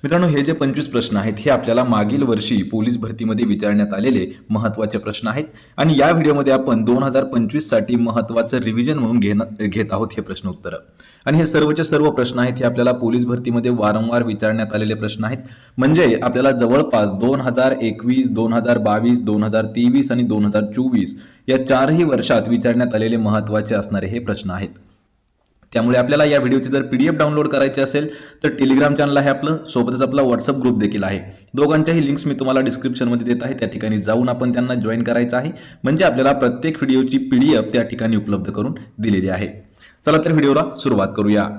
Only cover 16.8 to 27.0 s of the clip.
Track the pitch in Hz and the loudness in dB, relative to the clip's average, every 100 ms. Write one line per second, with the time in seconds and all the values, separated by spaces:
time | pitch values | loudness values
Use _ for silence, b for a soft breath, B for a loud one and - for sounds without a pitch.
16.8 | 131 113 104 98 120 135 127 123 131 131 | 2 2 0 0 0 0 -2 0 0 0
17.8 | 113 107 117 131 127 107 113 117 113 117 | -2 -4 0 0 0 0 0 0 2 2
18.8 | 107 107 120 120 104 107 107 110 110 120 | 2 2 2 2 2 0 0 0 -2 0
19.8 | 120 135 135 120 117 107 104 104 104 - | 2 2 0 -2 0 0 2 0 -2 -2
20.8 | 131 120 90 - B B - 131 131 131 | 0 0 -2 -8 B B -2 -2 2 2
21.8 | 135 160 165 127 - 120 107 120 123 120 | 4 2 2 2 2 0 2 0 2 2
22.8 | 120 113 110 113 107 107 104 107 107 107 | 0 0 0 0 0 0 0 -4 -2 -4
23.8 | 101 101 95 117 120 101 98 92 95 - | -2 -4 -4 -6 -6 -6 -6 -8 -8 -12
24.8 | - _ _ _ _ _ _ _ _ 117 | -20 _ _ _ _ _ _ _ _ -2
25.8 | 117 123 123 147 151 143 127 131 127 139 | 2 2 2 4 4 4 2 0 0 -2
26.8 | 131 127 | -2 0